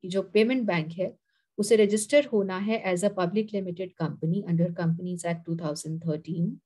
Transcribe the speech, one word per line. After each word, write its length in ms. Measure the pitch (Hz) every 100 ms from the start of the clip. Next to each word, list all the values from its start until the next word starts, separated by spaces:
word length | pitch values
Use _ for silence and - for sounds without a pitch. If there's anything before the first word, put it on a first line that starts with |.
कि 40 | 185
जो 140 | 190 190
पेमेंट 320 | 214 220 262 220
बैंक 240 | 175 156
है, 220 | 165 185 - _ _ _ -
उसे 180 | 208 226
रजिस्टर 500 | 208 214 - 285 285
होना 320 | 220 190 185
है 240 | 202 220 190
as 100 | 180
a 80 | 202 196
public 400 | 180 202 214 208
limited 400 | 190 175 185 _
company 420 | 160 147 160 190
under 260 | 202 170 170 170
Companies 500 | 170 165 180 180 170
Act 180 | 170 170
two 100 | 165
thousand 480 | 165 151 156 160 165
thirteen 480 | 151 156 165 175 269